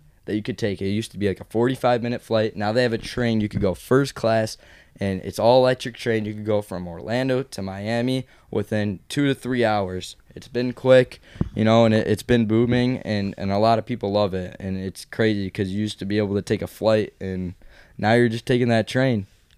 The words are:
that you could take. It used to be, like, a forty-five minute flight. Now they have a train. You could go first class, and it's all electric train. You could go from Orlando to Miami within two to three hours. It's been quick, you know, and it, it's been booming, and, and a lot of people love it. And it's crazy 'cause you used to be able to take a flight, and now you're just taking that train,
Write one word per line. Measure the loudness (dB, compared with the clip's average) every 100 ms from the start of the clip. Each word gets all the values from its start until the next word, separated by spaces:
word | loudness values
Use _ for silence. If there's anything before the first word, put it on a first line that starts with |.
| -20 _ -6
that | -4
you |
could | -4 -4
take. | -4 -2
It | -2
used | -2 -4
to | -4
be, | -2
like, | -4
a | -4
forty-five | 0 0 0 0 0
minute | -2 -6
flight. | -2 0 0 -2
Now | -2
they | 0
have | 0
a | -2
train. | -4 -2 0 0
You | 0
could | 0
go | -2
first | -2 2 2 2 -2
class, | 0 0 -2 -6 -20 -20 _ -6
and | -4 -4
it's | -6 0
all | 4 6
electric | 6 2 -6 -6
train. | -2 -2 -2
You |
could | -6 -2
go | -2
from | -2 -8 -10
Orlando | -10 -6 -2 0 -2
to | -2 -8
Miami | -8 -6 -4 -2 0 -2 -6 -14 _
within | -6 -2 -2 -2 -4 -6
two | 0 0
to | 0
three | -2 0
hours. | 2 2 -2 -6 -10 -16 -20 -20
It's | -8
been | -4 -4
quick, | 0 6 6 6 -2 -10 -6 -4 0
you |
know, | 4 6 6
and |
it, | 4 2
it's | 0
been | 2 2 4
booming, | 2 4 2 0 -2
and, | -2 -2 -2 -4
and | -2
a | 2
lot | 2 2
of | 0
people | -6 -2
love | 0 0
it. | -2 -8 -8
And | -6 -6
it's | -6 -10 -8
crazy | 0 2 2 -2
'cause | -4 -2
you | -2
used | -4 -6
to | -4
be | -2
able | 0 -2
to |
take | -2 -2
a | -4
flight, | -4 0 0 -2 -6
and | -8 -6 -8 -10 -18 -20 -20 -4
now | 2
you're | 4 2
just | 0 -2
taking | 0 2
that | 0 0
train, | 0 0 0 -4 _ _